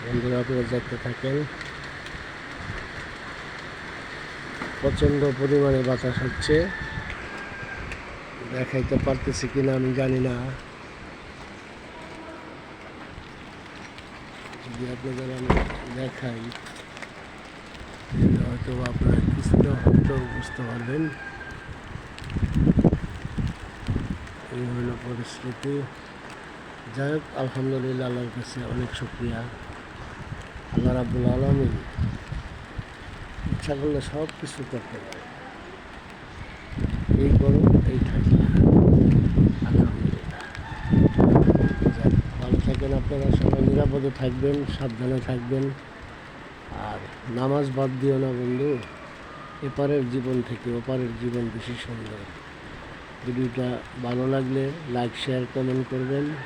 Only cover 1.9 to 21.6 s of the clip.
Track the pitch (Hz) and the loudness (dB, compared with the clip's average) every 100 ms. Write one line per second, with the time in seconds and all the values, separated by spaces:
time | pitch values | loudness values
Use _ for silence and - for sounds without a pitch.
1.9 | - - - - - - - - - - | -12 -12 -12 -12 -12 -12 -12 -8 -8 -8
2.9 | - - - - - - - - - - | -10 -12 -12 -12 -12 -12 -12 -12 -12 -12
3.9 | - - - - - - - - - 139 | -12 -12 -12 -12 -12 -12 -10 -8 -2 0
4.9 | 135 147 147 143 127 139 143 139 135 127 | 4 4 4 2 2 4 6 6 4 4
5.9 | 123 127 120 127 - - 151 185 - - | 2 0 0 -2 -2 4 4 4 -4 -6
6.9 | - - - - - 1077 1077 1077 - - | -6 -8 -10 -10 -12 -12 -10 -10 -10 -10
7.9 | - - - - - 117 127 127 135 123 | -10 -12 -14 -14 -12 -8 -6 -2 -2 2
8.9 | 131 135 131 - 131 123 139 135 131 131 | 2 2 0 -2 -2 -2 0 2 2 2
9.9 | 127 131 131 127 123 131 131 - - - | 2 2 2 2 0 -4 -8 -14 -16 -16
10.9 | - - - - - - - - - - | -16 -16 -16 -16 -16 -16 -16 -16 -16 -16
11.9 | - - 320 320 320 320 302 - - 294 | -14 -14 -14 -14 -14 -14 -16 -16 -16 -16
12.9 | 247 - - - - - - - - - | -16 -14 -14 -14 -16 -16 -16 -16 -14 -14
13.9 | - - - - - - - 123 120 123 | -14 -16 -16 -16 -14 -14 -14 -12 -8 -6
14.9 | 127 131 127 131 127 127 131 - - - | -6 -6 -6 -6 -4 2 2 2 -4 -8
15.9 | 120 131 - 127 113 117 - - - - | -6 -6 -6 -6 -6 -8 -10 -12 -14 -16
16.9 | - - - - - - - - - - | -14 -14 -14 -16 -16 -16 -16 -16 -16 -14
17.9 | - - - - - - 123 131 127 123 | -14 -6 4 6 6 2 -2 -4 -2 -2
18.9 | - - - - - - - 139 - - | 4 6 6 4 2 6 6 6 6 8
19.9 | - - 135 123 120 - - 120 120 117 | 8 6 2 -2 -6 -6 -6 -6 -6 -4
20.9 | 147 160 143 - - - - | -2 -2 -4 -12 -12 -12 -12